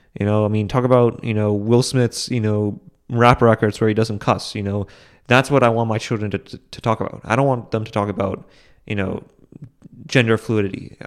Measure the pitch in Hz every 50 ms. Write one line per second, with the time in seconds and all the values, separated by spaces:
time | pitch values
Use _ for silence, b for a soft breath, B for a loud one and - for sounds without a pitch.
0 | b b b - 101 104 107 107 107 104 107 107 107 95 - 127 123 127 127 123
1 | 120 117 - - - 117 107 107 104 104 104 104 101 110 120 120 120 - - 131
2 | 120 113 - - - - 123 120 107 107 104 107 104 104 101 - - - _ _
3 | _ - 123 117 117 120 - - 123 117 110 - - 107 101 - 117 110 107 110
4 | 110 - 104 98 - - 107 92 - - - 107 101 101 101 104 98 B B B
5 | B B B B B - 120 127 131 - 147 135 123 120 113 117 117 113 110 107
6 | - - 123 104 107 104 98 95 - - - - - _ - - - 117 110 -
7 | 98 - - - - - 110 123 139 139 131 120 101 - - 113 107 - - 107
8 | 101 104 95 101 104 95 95 - - b b b b b b b b - 107 101
9 | 95 - - - - _ _ _ _ _ - - - - _ _ _ - - -
10 | - - - 135 117 113 113 107 - - 113 107 101 95 - - - - - _
11 | -